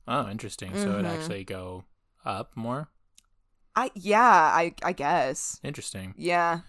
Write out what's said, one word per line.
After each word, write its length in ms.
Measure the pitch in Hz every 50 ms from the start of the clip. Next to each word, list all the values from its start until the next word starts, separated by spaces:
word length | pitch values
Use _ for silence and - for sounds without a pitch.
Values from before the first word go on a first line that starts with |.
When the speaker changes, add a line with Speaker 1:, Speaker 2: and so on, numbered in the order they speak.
| -
Speaker 1:
Oh, 240 | - 117 139 127 104
interesting. 460 | 98 110 - 104 - - - 92 95
So 60 | 101 101 98
it'd 160 | 98 101 95
Speaker 2:
Mm-hmm. 0 | 87 85 -
Speaker 1:
actually 220 | 160 160 104 98 95
go 400 | 92 95 92 92 92 92 92 92 _ _ _ _ _ _ _ _
up 260 | 120 101 95 120 - _ -
more? 320 | 113 117 123 135 156 - _ _ _ _ _ - _ _ _ _ _ _ _ _ _ _ _ -
Speaker 2:
I, 140 | 247 262 -
yeah, 240 | 208 175 196 208 214
I, 540 | 240 247 214 180 160 151 - - 170 170 170 - -
I 80 | -
guess. 680 | 180 - 139 143 165 170 135 131 139 - - - - - -
Speaker 1:
Interesting. 500 | 139 147 - - - - - 92 92 95 -
Speaker 2:
Yeah, 420 | - 170 175 175 170 170 170 170 175